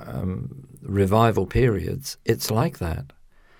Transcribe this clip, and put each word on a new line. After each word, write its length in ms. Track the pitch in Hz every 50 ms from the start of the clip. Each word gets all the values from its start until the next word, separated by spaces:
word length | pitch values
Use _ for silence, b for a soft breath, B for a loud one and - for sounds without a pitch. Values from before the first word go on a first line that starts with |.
| -
um, 640 | - 62 65 92 92 92 - - - - - - - - -
revival 640 | - 101 98 101 98 92 104 110 117 113 98 101 95
periods, 720 | - - 117 123 123 104 90 85 87 - - - - - - -
it's 260 | - - - - -
like 260 | 110 113 147 180 - -
that. 340 | 87 82 80 - - - - _ - _ b b b b b